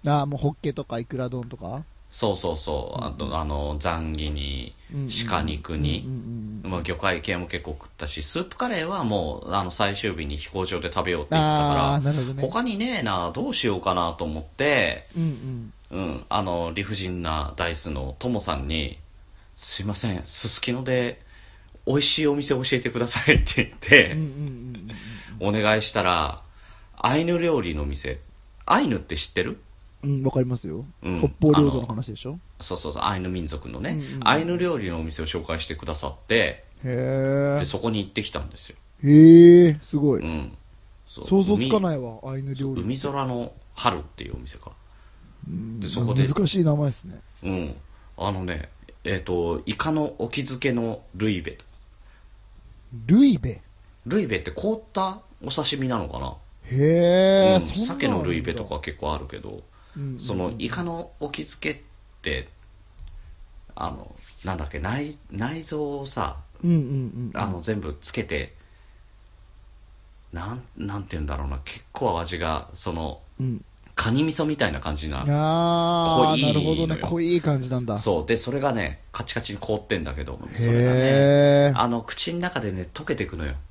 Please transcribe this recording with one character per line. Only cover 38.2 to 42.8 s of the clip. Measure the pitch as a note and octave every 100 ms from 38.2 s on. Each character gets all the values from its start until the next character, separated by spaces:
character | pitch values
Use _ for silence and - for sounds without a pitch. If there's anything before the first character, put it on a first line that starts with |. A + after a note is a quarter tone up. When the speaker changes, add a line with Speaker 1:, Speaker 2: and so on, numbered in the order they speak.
Speaker 2:
き | G2+
た | D2+
ん | C#2
で | -
す | -
よ。 | - - -
Speaker 1:
へ | C#3+
ー、 | D3+ D#3+ E3+ E3+ F3 E3+ D3+
す | - D3+
ご | C#3+ B2
い。 |
Speaker 2:
う | D2+
ん。 | D#2+ C2 - - - - - -
そ | -
う。 | -
Speaker 1:
想 | G3
像 | F#3+ G3+
つ | C3
か | G#3+
な | F#3
い | D3
わ、 | B2 A2+ C3
ア | C3+
イ |
ヌ | C3+
料 | C3+ C3+
理。 | B2+